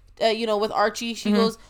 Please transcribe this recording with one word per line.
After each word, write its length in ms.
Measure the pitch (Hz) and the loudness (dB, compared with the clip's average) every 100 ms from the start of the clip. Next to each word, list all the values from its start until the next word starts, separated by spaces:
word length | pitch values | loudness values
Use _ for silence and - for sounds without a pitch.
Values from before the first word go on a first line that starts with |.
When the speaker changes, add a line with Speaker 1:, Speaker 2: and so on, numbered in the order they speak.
| - - | -20 -2
Speaker 1:
uh, 60 | 220 | 0
you 180 | 220 226 | 0 -2
know, 120 | 208 | -2
with 140 | 208 | 0
Archie. 420 | - 208 214 233 | 0 0 0 -8
She 140 | 226 208 | -4 0
Speaker 2:
Mm-hmm. 80 | 208 | 2
Speaker 1:
goes, 200 | 220 220 - | 2 0 -14